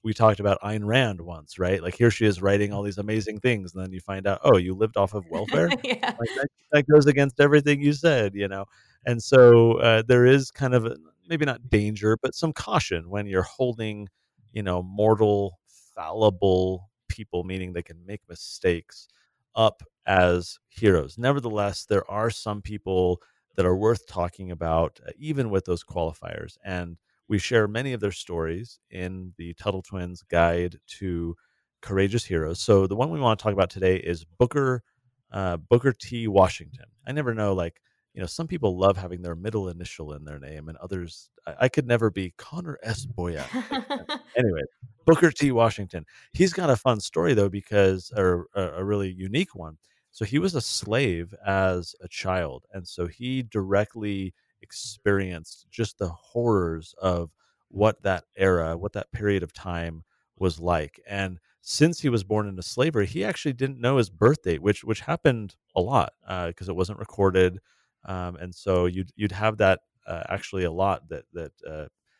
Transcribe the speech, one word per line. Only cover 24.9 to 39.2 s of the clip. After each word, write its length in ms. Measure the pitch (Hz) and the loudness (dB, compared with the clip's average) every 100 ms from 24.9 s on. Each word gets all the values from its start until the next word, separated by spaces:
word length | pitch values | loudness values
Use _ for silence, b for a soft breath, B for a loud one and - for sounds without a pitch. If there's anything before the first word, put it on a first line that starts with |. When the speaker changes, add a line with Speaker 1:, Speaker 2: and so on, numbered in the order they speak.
| - - | -4 -18
Speaker 1:
uh, 60 | - | -12
even 320 | 151 143 117 | -6 -4 0
with 160 | 98 90 | -2 -2
those 180 | 87 | -6
qualifiers. 720 | - 90 82 80 82 76 - - | -6 -6 -6 -6 -12 -12 -14 -16
And 340 | 98 90 87 85 _ _ - | -10 -8 -8 -14 _ _ -4
we 120 | 104 | -2
share 280 | - 120 104 | 2 2 2
many 240 | 110 135 | 0 -4
of 80 | 120 | -4
their 120 | 101 | -4
stories 680 | 92 - 85 82 87 120 - _ | -6 -8 -6 -4 -6 -10 -20 _
in 440 | 92 92 92 92 87 | -10 -10 -10 -14 -14
the 160 | 85 85 | -14 -8
Tuttle 260 | 104 95 | -6 -6
Twins 400 | - 95 90 90 | -6 -8 -8 -12
Guide 560 | - 85 85 85 87 85 - - | -2 2 2 2 -4 -8 -20 -12
to 360 | 95 85 85 85 _ _ _ _ | -6 -6 -6 -8 _ _ _ _
Courageous 420 | - 95 98 113 | -4 0 2 0
Heroes. 360 | - 85 78 90 | -2 -2 -2 -2
So 280 | - 101 98 | 4 4 4
the 80 | 101 | 0
one 140 | 143 | -2
we 100 | 160 | 0
wanna 160 | 123 110 | 0 0
talk 160 | 110 | 0
about 200 | 95 90 | 0 0
today 260 | 95 92 92 | 0 0 2
is 260 | 82 85 | -2 -8
Booker, 600 | - - 123 143 135 123 - _ _ _ _ | -6 0 0 2 0 -2 -6 _ _ _ _
uh, 260 | 101 95 87 | -6 -4 -4
Booker 340 | 78 120 135 | 2 4 4
T. 360 | 123 - 120 113 | -2 -6 -6 0
Washington. 580 | 98 92 - 76 - - _ - | 4 4 2 -14 -20 -20 _ -10
I 60 | |
never 220 | 143 127 | -6 -4
know, 200 | 113 104 | -2 0
like, 280 | 95 85 - _ _ _ | 0 -4 -8 _ _ _
you 80 | - | -12
know, 60 | 92 | -10
some 200 | - 165 | -8 -8
people 300 | 175 113 90 | -4 -2 2
love 200 | 95 92 | 2 2
having 240 | 90 90 | -4 -10